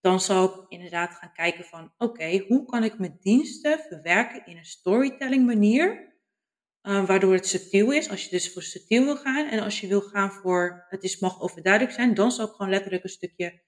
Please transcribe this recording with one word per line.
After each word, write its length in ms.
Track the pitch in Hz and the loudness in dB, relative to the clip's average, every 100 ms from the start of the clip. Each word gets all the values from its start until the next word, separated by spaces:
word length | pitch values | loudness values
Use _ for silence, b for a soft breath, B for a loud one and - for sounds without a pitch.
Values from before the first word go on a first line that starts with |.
dan 200 | 185 185 | 2 2
zal 240 | 180 190 | 2 2
ik 200 | 190 - - | 2 0 -20
inderdaad 460 | 175 175 170 175 | -18 -10 -6 -6
gaan 180 | - 170 | -8 -20
kijken 320 | - 170 175 | -4 -4 -4
van, 280 | 175 165 165 _ | -14 -20 -20 _
oké, 460 | 233 - 160 190 196 | -6 -4 -2 -2 2
hoe 160 | 254 | 0
kan 200 | 262 240 | 0 -2
ik 140 | 226 220 | -2 -4
mijn 180 | 185 - | -10 -6
diensten 580 | 190 240 311 - 294 311 | 2 2 2 -4 -2 -2
verwerken 680 | - 160 170 185 240 - - | -4 -12 0 0 0 -6 -18
in 100 | 170 | -20
een 80 | |
storytelling 840 | 156 - 180 214 269 262 269 269 247 | -20 -8 0 2 2 -2 -2 2 4
manier, 680 | 220 208 247 359 453 - _ _ _ _ _ _ _ | 4 4 4 2 -2 -16 _ _ _ _ _ _ _
eh, 260 | 202 196 190 | -4 -2 2
waardoor 260 | 190 190 | 4 4
het 140 | 185 185 | 2 0
subtiel 460 | 185 - 196 214 | -6 0 2 4
is, 160 | 294 302 | 2 -2
als 140 | 196 | -10
je 60 | - | -6
dus 220 | 180 - | -6 -6
voor 100 | - | -12
subtiel 420 | - - _ 226 | -14 -16 _ 2
wil 120 | 269 285 | 4 0
gaan. 320 | 269 269 302 | -4 -4 -2
En 100 | 220 | -4
als 220 | 208 208 | -4 -6
je 60 | 190 | -2
wil 140 | 202 | -2
gaan 300 | 202 202 196 | -2 -2 -2
voor, 560 | 190 185 180 180 180 - | -2 -2 0 0 -6 -16
het 140 | 190 | -10
is, 160 | 185 - | -8 -4
mag 220 | 185 - | -4 -4
overduidelijk 540 | 185 - 175 208 247 | -10 -4 2 2 2
zijn, 200 | - 247 | 0 0
dan 180 | 190 214 | 2 2
zal 140 | 247 214 | 0 -8
ik 60 | |
gewoon 180 | - 196 | -6 -4
letterlijk 340 | 190 196 185 | -4 -2 -8
een 60 | 185 | -8
stukje 520 | - 175 _ 175 175 | -12 -14 _ -10 -10